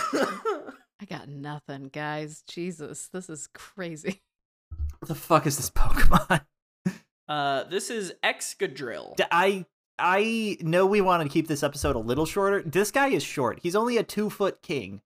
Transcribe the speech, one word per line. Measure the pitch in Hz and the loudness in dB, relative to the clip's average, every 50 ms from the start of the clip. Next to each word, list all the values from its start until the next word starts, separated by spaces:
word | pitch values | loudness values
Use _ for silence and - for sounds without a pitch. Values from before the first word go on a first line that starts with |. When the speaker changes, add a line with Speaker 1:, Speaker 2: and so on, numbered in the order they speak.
| - | 0
Speaker 1:
<laughs> | - - 285 262 - 196 - - 453 392 302 - - - - _ _ _ _ | -2 0 0 -2 -2 -4 -4 -6 -6 -6 -6 -8 -14 -18 -20 _ _ _ _
Speaker 2:
I | 208 | -16
got | 190 185 139 - - | -14 -14 -14 -14 -14
nothing, | 143 143 139 147 147 147 - - 143 135 139 135 - | -14 -14 -12 -12 -12 -12 -12 -14 -14 -14 -14 -14 -12
guys. | 151 151 151 151 151 156 151 151 - - | -10 -8 -8 -6 -8 -8 -10 -12 -16 -20
Jesus, | - - 175 175 180 180 160 151 - - - - - - | -16 -12 -10 -8 -8 -8 -10 -12 -14 -12 -14 -14 -12 -12
this | 185 185 - | -12 -12 -12
is | 160 147 - - - | -14 -14 -14 -16 -18
crazy. | - - - - - 185 170 165 151 - - 190 - _ _ _ _ _ _ _ _ _ _ - - - - - - | -20 -20 -18 -14 -12 -12 -10 -12 -8 -8 -8 -8 -8 _ _ _ _ _ _ _ _ _ _ -10 -8 -6 -8 -8 -8
Speaker 3:
What | - - | -8 -8
the | 165 | -8
fuck | 139 - - 165 151 143 | -8 -2 2 2 2 2
is | 156 139 | 0 -2
this | - 107 - | -2 -4 0
Pokemon? | - - - - - - - - - - - - - - - | 2 4 6 6 8 10 12 12 12 10 8 4 0 0 0
<laughs> | _ _ _ _ _ _ _ - 185 - - _ _ _ _ _ - | _ _ _ _ _ _ _ -6 -6 -6 -6 _ _ _ _ _ -6
Speaker 1:
Uh, | 151 147 143 139 139 135 - | -4 -2 -2 0 -2 -2 -4
this | - 165 202 220 - | -4 -4 -6 -4 -4
is | 247 226 202 175 - - - | -6 -6 -6 -6 -6 -4 -2
Excadrill. | 214 - - - - - - 196 180 135 143 143 123 104 78 62 50 - | -2 -2 -4 -8 -12 -8 -6 -6 -6 -6 -8 -10 -10 -10 -10 -12 -8 -4
Speaker 3:
D-, | - 185 - - | -4 -2 2 4
I, | 170 185 202 202 190 175 - _ _ _ _ _ - | 4 4 4 2 -2 -6 -12 _ _ _ _ _ -2
I | 147 175 185 196 214 226 226 226 220 208 185 - | 0 2 2 2 2 0 0 -2 -2 -4 -4 -4
know | 170 160 165 180 190 | -2 2 4 4 4
we | 190 202 208 | 4 4 4
wanted | 196 185 180 170 160 | 4 4 4 2 2
to | 143 | 0
keep | - 165 156 - | 0 -2 0 0
this | 156 143 156 | -2 -2 -2
episode | 143 - 143 - 151 135 | -2 -2 -2 -2 -2 0
a | 117 | 0
little | 107 113 120 139 160 | -2 -2 0 0 -2
shorter. | 156 - 202 196 196 202 196 - | -2 0 0 0 2 0 0 -2
This | 160 139 175 208 208 - | -2 0 0 0 0 2
guy | 277 277 277 | 0 2 2
is | 262 160 139 | 2 0 -2
short. | - - - 131 113 - - - | -4 -4 -2 -2 -2 -2 -4 -4
He's | 170 175 | -2 0
only | 208 226 247 240 | 0 0 0 0
a | 226 190 | 0 -2
two-foot | - - 208 214 208 - - 202 185 - - - | -2 -2 -4 -4 -4 -2 -2 -2 -2 -2 -6 -8
king, | - 170 135 104 92 101 98 - | -8 -6 -6 -6 -8 -12 -16 -12